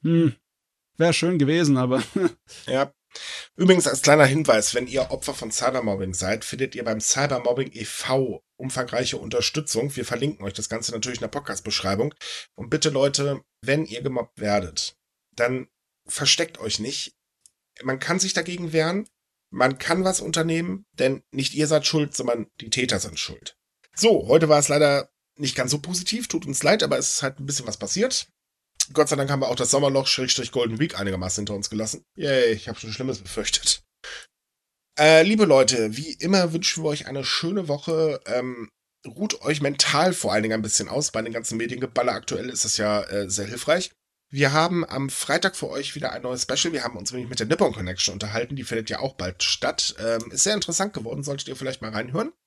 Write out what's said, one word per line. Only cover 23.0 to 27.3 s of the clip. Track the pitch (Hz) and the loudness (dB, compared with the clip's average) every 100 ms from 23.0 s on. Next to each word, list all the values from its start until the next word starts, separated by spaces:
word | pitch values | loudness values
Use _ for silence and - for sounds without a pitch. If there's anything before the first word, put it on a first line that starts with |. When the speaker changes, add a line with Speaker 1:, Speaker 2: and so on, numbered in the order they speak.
| 87 82 | -2 -8
Speaker 2:
schuld. | - - - _ _ _ _ - | -8 -10 -16 _ _ _ _ 2
So, | 220 180 101 | 6 6 6
heute | 147 160 | 6 8
war | 151 | 6
es | 143 | 6
leider | 147 151 143 - _ _ _ | 6 6 4 0 _ _ _
nicht | 143 - | 0 0
ganz | 127 | 0
so | 147 | -2
positiv, | 147 180 180 226 247 | -2 -4 -2 -4 -2
tut | 160 151 | -4 -2
uns | 135 | 0
leid, | 147 - | 4 4
aber | 156 135 | 4 0
es | 139 | 0
ist | - | 0
halt | 135 | -2